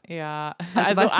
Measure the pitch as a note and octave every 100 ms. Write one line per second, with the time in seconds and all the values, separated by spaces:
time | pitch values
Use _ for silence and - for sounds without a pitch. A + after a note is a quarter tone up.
0 | - E3+ D3+ D3+ D3+ - F3 G#3+ - G3
1 | -